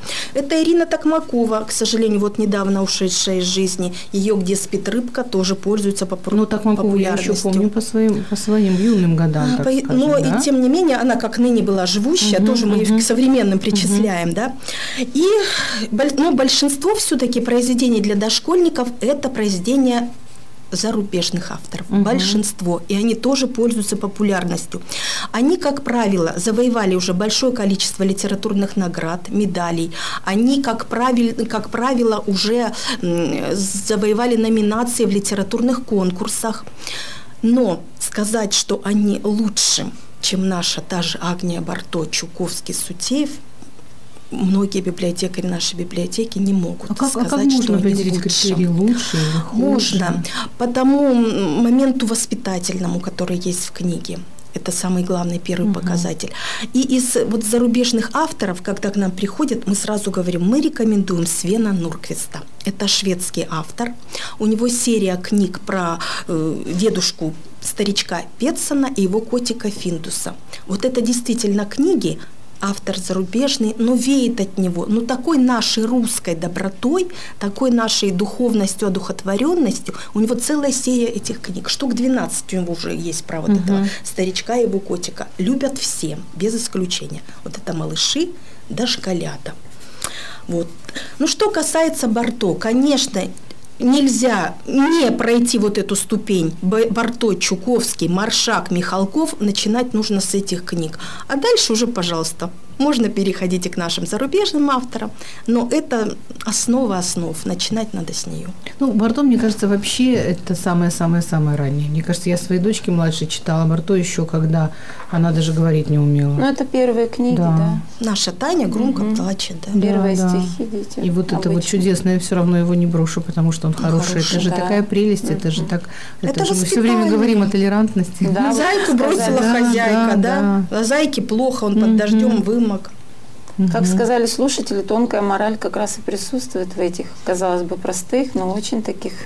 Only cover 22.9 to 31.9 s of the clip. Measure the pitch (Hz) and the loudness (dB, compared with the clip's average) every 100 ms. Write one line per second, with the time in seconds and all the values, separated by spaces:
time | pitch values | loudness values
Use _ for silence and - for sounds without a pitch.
22.9 | 196 233 226 247 269 247 220 233 220 202 | 0 0 2 0 2 0 0 2 2 0
23.9 | 202 202 - 208 190 180 170 - 180 - | -2 -2 0 0 0 -2 -4 -6 -10 -8
24.9 | - - - - 226 269 359 285 277 - | -6 -4 -6 -4 0 2 2 0 -2 -2
25.9 | 240 208 190 160 180 220 220 247 233 190 | 0 2 2 0 0 0 2 2 2 2
26.9 | 185 185 180 214 - 262 247 196 185 - | 2 0 0 0 0 0 0 0 0 -2
27.9 | - 196 190 202 196 220 196 196 - 180 | 0 0 0 -2 -2 -2 0 0 0 -2
28.9 | 175 165 175 - 202 202 175 170 170 165 | -2 -4 -6 -4 0 0 0 0 -2 -4
29.9 | - - - - 196 247 277 269 233 - | -6 -8 -6 -2 2 4 2 0 -2 -4
30.9 | 226 254 240 233 - 220 220 - 240 247 | 0 2 4 2 0 -2 -4 -4 -2 0